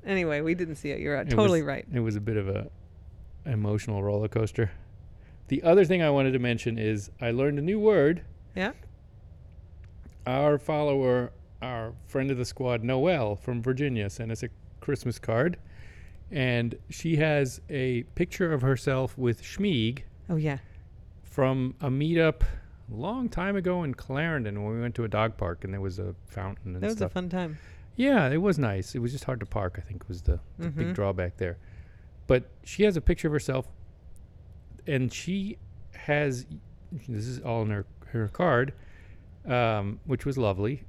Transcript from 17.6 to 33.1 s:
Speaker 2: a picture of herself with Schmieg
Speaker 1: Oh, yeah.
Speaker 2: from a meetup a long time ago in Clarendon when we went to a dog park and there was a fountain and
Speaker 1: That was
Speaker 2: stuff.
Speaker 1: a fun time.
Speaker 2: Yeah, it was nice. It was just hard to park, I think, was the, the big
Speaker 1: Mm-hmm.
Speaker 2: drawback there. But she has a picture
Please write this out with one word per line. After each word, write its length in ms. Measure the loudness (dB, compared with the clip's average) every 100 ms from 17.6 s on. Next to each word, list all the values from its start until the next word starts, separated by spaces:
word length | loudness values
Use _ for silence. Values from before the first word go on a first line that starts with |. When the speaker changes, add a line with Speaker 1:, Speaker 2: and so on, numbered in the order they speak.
| -8
Speaker 2:
a 360 | -2 0 0 -2
picture 380 | -2 -2 0 0
of 100 | 2
herself 560 | 2 2 2 0 0 0
with 240 | 0 0
Schmieg 640 | -4 -2 0 2 2 0 -10 -16 -4
Speaker 1:
Oh, 60 | 0
yeah. 220 | 0 -2 -8 -18 -18 -20 -20 -20
Speaker 2:
from 520 | -10 2 2 4 0 -2
a 80 | -2
meetup 540 | 0 2 4 4 4
a 520 | 2 2 -10 -18 -12
long 340 | -8 -4 -2 -2
time 280 | -2 0 0
ago 260 | 0 0
in 120 | -2
Clarendon 680 | -6 -4 -2 0 0 -2 -2
when 120 | -2
we 60 | -2
went 140 | -4 -2
to 80 |
a 40 | 0
dog 280 | 2 0 0
park 280 | -4 -4
and 80 | -6
there 60 | -4
was 180 | -4 -4
a 160 | -6 -8 -10
fountain 480 | -8 -6 -6 -8
and 80 | -4
Speaker 1:
That 60 | -2
was 80 | -2
Speaker 2:
stuff. 120 | -2
Speaker 1:
a 40 |
fun 140 | -2 -4
time. 300 | -4 -4 -8 -14 -18 -16 0
Speaker 2:
Yeah, 320 | 4 6 4
it 80 | 4
was 200 | 2 2
nice. 360 | 2 0 -2
It 60 | -2
was 120 | -4
just 120 | -4
hard 160 | -6 -6
to 60 | -4
park, 280 | -2 -2 -4
I 40 |
think, 260 | -10 -10 -8
was 140 | -2
the, 180 | 2 0 -2 -6
the 100 | -4
big 160 | -2 -2
Speaker 1:
Mm-hmm. 60 |
Speaker 2:
drawback 420 | 2 0 2 -2 -2
there. 220 | -4 -4 -12 -18 -18 -18 -20 -18 2
But 160 | 2 2 -16
she 200 | -14 4
has 120 | 4 6
a 40 |
picture 260 | 4